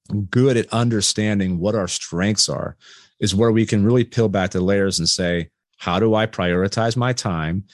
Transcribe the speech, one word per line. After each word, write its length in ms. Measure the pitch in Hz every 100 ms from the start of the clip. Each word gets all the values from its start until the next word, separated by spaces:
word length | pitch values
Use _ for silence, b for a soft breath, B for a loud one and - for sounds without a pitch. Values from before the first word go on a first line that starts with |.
| - 104 95
good 260 | 123 135 120
at 160 | 104
understanding 840 | 113 120 113 98 - 107 104 92 87
what 160 | 95
our 140 | 110 90
strengths 600 | - - 85 98 107 -
are, 260 | 67 - - B B B B
is 140 | 107
where 180 | 95 117
we 140 | 110 107
can 180 | 110
really 200 | 101 123
peel 260 | 123 - 110
back 220 | 98 90
the 100 | 92
layers 360 | 92 101 98 92
and 100 | 80
say, 420 | - 90 87 82 _ _ _
"How 240 | - 90
do 140 | 110
I 120 | 110 110
prioritize 720 | - 90 87 95 - 113 120
my 160 | 123
time 520 | 123 110 85 78 92 -